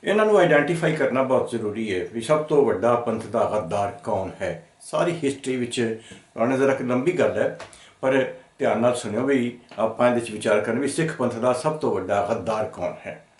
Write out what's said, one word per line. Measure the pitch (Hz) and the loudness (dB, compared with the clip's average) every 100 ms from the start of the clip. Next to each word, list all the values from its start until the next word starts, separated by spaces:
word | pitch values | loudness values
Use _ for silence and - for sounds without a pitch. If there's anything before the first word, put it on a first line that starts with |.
ਇਹਨਾਂ | - 208 214 | 0 2 6
ਨੂੰ | 208 | 6
ਆਈਡੈਂਟੀਫਾਈ | 165 147 143 160 160 | 6 6 4 0 0
ਕਰਨਾ | 156 127 127 | 0 0 2
ਬਹੁਤ | 127 127 - | 2 2 0
ਜ਼ਰੂਰੀ | 117 104 101 110 92 | -4 -4 -4 -4 -4
ਹੈ | - | -4
ਵੀ | 117 | -8
ਸਭ | 110 151 | 0 0
ਤੋਂ | 151 147 117 | 2 4 4
ਵੱਡਾ | 101 117 | 4 2
ਪੰਥ | 117 - 110 110 | 2 0 -4 -2
ਦਾ | 117 98 | 0 0
ਗੱਦਾਰ | 107 90 101 101 - | 0 -2 -2 -2 -4
ਕੌਣ | - 101 92 - | -4 -4 -4 -6
ਹੈ। | 92 - - _ | -8 -8 -14 _
ਸਾਰੀ | - 156 175 165 | -6 -2 -2 0
ਹਿਸਟਰੀ | 139 135 135 131 | -4 -4 -4 -4
ਵਿੱਚ, | 117 123 117 110 - - _ | -4 -2 -2 -4 -12 -20 _
ਪੁਰਾਣੇ | - 117 131 | -2 0 2
ਜ਼ਰਾ | 139 | 2
ਕਿ | 131 | 0
ਲੰਬੀ | 123 123 139 | 0 0 0
ਗੱਲ | 180 - - | 0 0 2
ਹੈ, | - - - - - _ | -2 -4 -16 -18 -20 _
ਪਰ | 135 135 - - - _ | 0 2 0 -6 -20 _
ਧਿਆਨ | 123 110 | 0 2
ਨਾਲ | 120 | 2
ਸੁਣਿਓ | 120 110 104 | 0 -4 -2
ਵੀ | 135 135 120 117 - - | 0 2 0 -6 -18 -4
ਆਪਾਂ | 110 - 123 | -2 2 2
ਇਹਦੇ | 117 | 2
'ਚ | 110 | -2
ਵਿਚਾਰ | 107 113 107 | -4 2 2
ਕਰਨ | 110 117 | 2 -2
ਵੀ | 139 | -2
ਸਿੱਖ | - 160 - | 0 -2 0
ਪੰਥ | 120 | -2
ਦਾ | 117 123 | 0 0
ਸਭ | 120 156 156 | 0 -2 -2
ਤੋਂ | 127 | -2
ਵੱਡਾ | 98 90 101 104 | -2 0 0 0
ਗੱਦਾਰ | 110 - 107 | -2 -2 -2
ਕੌਣ | 107 - 87 82 101 | -4 -4 -6 -6 -12
ਹੈ। | 80 _ | -14 _